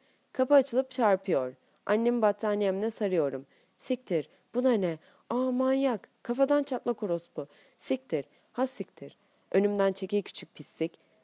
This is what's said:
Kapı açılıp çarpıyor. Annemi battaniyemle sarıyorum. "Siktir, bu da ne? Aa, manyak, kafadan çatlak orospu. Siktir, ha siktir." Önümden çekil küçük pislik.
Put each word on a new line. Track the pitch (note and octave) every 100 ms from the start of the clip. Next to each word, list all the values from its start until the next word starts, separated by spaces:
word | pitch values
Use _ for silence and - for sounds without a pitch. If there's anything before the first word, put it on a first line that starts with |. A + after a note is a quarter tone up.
| _ _ _
Kapı | - C4
açılıp | C#4+ C4 A#3 C4
çarpıyor. | - A3+ F#3+ - D3+ B2+ C3 _ _ -
Annemi | G#3+ A#3 A#3+
battaniyemle | A3 G3+ G#3+ G#3 G3+ F#3+ G#3+
sarıyorum. | - G#3 F3+ C#3+ C3+ C3+ _ _ _
"Siktir, | - B3+ - E3+ C#3+ _ _ A#3
bu |
da | B3+
ne? | A3+ F3+ D#3+ _ _ -
Aa, | A#3+ C4
manyak, | B3 C4 C4+ C4+ A3+ - _
kafadan | - A#3+ C4+ D4
çatlak | C#4+ B3+ - A#3
orospu. | G3+ E3+ - - C#3+ _ _ -
Siktir, | - C4 - D3+ C#3 _ _
ha | - B3+
siktir." | - - - C#3 - _ _ _
Önümden | F#3+ G3+ G#3 G3
çekil | F#3+ F#3+ G#3
küçük | F#3+ - - -
pislik. | D3 - E3 - _ _